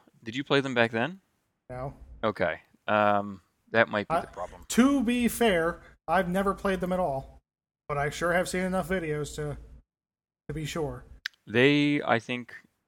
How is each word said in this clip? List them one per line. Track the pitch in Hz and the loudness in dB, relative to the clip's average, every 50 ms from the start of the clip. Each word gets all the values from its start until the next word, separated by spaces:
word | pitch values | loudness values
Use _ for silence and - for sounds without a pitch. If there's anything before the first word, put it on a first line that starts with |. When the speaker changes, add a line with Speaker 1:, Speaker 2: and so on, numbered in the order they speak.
| _ _ _ _ - | _ _ _ _ -14
Speaker 1:
Did | 117 110 | -10 -8
you | 135 143 | -6 -2
play | - 147 139 | 2 2 2
them | 131 135 123 | 2 2 2
back | 120 117 117 | 2 2 2
then? | 120 113 120 156 185 196 _ _ _ _ _ _ _ _ _ - | 2 -2 -2 -2 -6 -12 _ _ _ _ _ _ _ _ _ -14
Speaker 2:
No. | 127 127 131 139 - - - - - - - | -12 -10 -10 -10 -12 -14 -20 -20 -14 -4 -4
Speaker 1:
Okay. | 110 101 - 92 85 78 - - _ _ _ - - | -4 -2 0 -2 -2 -2 -6 -10 _ _ _ -4 0
Um, | 104 107 107 104 104 101 101 101 98 95 _ _ _ _ _ - | 4 4 6 6 4 2 0 -4 -12 -16 _ _ _ _ _ 0
that | - 113 113 - | 4 4 4 4
might | 107 104 101 - | 2 -4 -2 0
be | 160 | -2
Speaker 2:
I, | 175 | -4
Speaker 1:
the | - - | -4 -6
problem. | - - 90 90 92 90 - - | -12 -12 -12 -12 -14 -16 -10 -4
Speaker 2:
to | - 220 247 277 285 277 226 | 2 4 4 4 4 2 0
be | 226 240 247 240 220 | 0 0 0 0 0
fair, | - - 233 226 185 165 160 170 170 - - - - _ - - | 0 2 2 2 2 2 0 -2 -4 -6 -14 -20 -20 _ -6 -2
I've | 165 190 185 175 | 0 0 0 0
never | 175 196 196 196 185 | -2 -2 0 -2 -2
played | - - 196 190 180 | -2 -2 -4 -2 -2
them | 185 180 | -2 -2
at | 185 180 | -2 -2
all, | 185 151 135 135 - - - - _ _ _ _ _ _ _ _ _ - | -2 -2 -4 -6 -8 -12 -20 -20 _ _ _ _ _ _ _ _ _ -6
but | 147 143 | -4 -2
I | 143 143 | -2 -4
sure | 139 - 165 175 170 | -4 -2 -2 0 0
have | 180 175 - | 0 0 0
seen | - 185 185 | -2 -4 -2
enough | 185 185 190 165 156 | -2 -2 -4 -2 -2
videos | 190 185 165 156 151 151 147 139 - | -4 -4 -2 -4 -4 -4 -6 -8 -8
to, | - 151 147 139 - - - - - _ _ _ _ _ _ _ _ _ _ _ _ _ - | -8 -8 -8 -8 -12 -14 -20 -20 -20 _ _ _ _ _ _ _ _ _ _ _ _ _ -12
to | 147 | -10
be | 160 156 | -8 -8
sure. | 147 - 170 151 135 123 123 - - - - - - _ _ _ - | -6 -4 -4 -4 -6 -6 -10 -16 -20 -20 -16 -16 -16 _ _ _ 0
Speaker 1:
They, | 104 120 127 143 143 147 147 147 147 147 - | 4 6 6 8 6 6 4 2 0 0 2
I | - 117 113 | 2 2 2
think, | - - 123 123 120 - - - _ _ _ _ _ | 2 -4 -8 -8 -8 -12 -18 -20 _ _ _ _ _